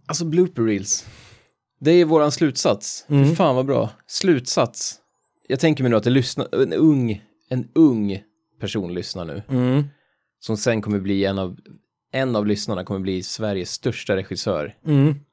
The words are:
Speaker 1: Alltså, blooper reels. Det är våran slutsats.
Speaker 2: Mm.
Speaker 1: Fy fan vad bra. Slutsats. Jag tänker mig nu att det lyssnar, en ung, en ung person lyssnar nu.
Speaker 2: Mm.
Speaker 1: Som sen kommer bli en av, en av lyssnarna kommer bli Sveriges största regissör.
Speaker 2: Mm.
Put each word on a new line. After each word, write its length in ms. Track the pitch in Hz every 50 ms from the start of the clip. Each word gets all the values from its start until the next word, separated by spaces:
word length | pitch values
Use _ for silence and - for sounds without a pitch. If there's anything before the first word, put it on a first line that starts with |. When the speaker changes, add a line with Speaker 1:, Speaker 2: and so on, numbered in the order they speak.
| _
Speaker 1:
Alltså, 180 | - 160 - 170
blooper 380 | 160 151 175 185 175 - 123 113
reels. 440 | 113 104 98 101 - - - - - - - - - - _ _ _ _ _ _ _ _ _
Det 100 | 135 151
är 140 | 170 175 170
våran 280 | 156 160 160 147 147 143
slutsats. 720 | - 170 143 123 - - - 104 - - - - - - -
Speaker 2:
Mm. 200 | 147 139 139 143
Speaker 1:
Fy 60 | 170
fan 220 | 160 185 151 127
vad 100 | 127 131
bra. 240 | 139 131 117 113 107 - _ _
Slutsats. 880 | - - - - 185 160 127 127 - - 175 127 104 - - - - - - _ _ _ _ _ _ _ _ _ -
Jag 120 | 127 127
tänker 220 | 170 160 151 147 127
mig 60 | 123
nu 60 | 117
att 60 | 107 107
det 60 | 120
lyssnar, 520 | 127 139 123 - - 143 123 - - - 139
en 100 | 170 80
ung, 500 | 101 156 160 147 135 123 113 104 95 - _ _ _ _ _
en 180 | 127 123 120 - -
ung 460 | 165 165 143 120 110 104 101 95 98 - _ _ _ _ _ _ _
person 340 | - 98 - 107 92 87 90
lyssnar 300 | 87 - - - 92 85
nu. 180 | 80 71 101 107 -
Speaker 2:
Mm. 360 | 135 123 127 127 131 143 147 143 - _ _ _ _ _ _ _ _ _
Speaker 1:
Som 160 | - - 110
sen 260 | 104 - 123 117 107 101
kommer 180 | 104 104 98
bli 240 | 92 95 98 98 98
en 140 | 95 98 98
av, 180 | 95 90 - - _ - - - _ _ _ _ _ _ -
en 240 | 131 135 131 117
av 100 | 107 104
lyssnarna 380 | 104 104 101 - - 104 90 92
kommer 160 | - 101 95
bli 220 | 92 98 95 92 90
Sveriges 480 | - - - 110 104 101 95 87 - -
största 440 | - - - - - - - 101
regissör. 580 | 95 95 - 92 - - 110 92 78 73 - - _ -
Speaker 2:
Mm. 280 | 156 147 139 139 156 143 143 - _